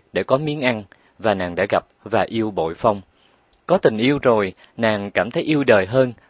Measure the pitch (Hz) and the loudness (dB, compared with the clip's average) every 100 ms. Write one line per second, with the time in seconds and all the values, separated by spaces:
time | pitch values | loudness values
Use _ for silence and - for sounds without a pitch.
0 | _ 92 98 135 151 151 127 110 95 _ | _ -6 0 0 0 -2 -2 -2 -8 _
1 | _ _ 110 98 90 87 98 95 - _ | _ _ -2 0 -2 -2 0 0 -2 _
2 | 104 107 87 113 110 92 80 85 117 101 | -4 -2 -2 -2 -4 -2 -4 0 -2 -2
3 | - _ _ _ _ _ - 185 143 107 | -8 _ _ _ _ _ -2 2 2 2
4 | 127 143 135 110 95 - _ - 113 104 | 0 2 2 2 0 -6 _ -2 -2 0
5 | 101 - 95 165 - 151 127 107 92 127 | -2 -2 -2 -2 -2 0 4 4 4 0
6 | 127 110 | 0 -4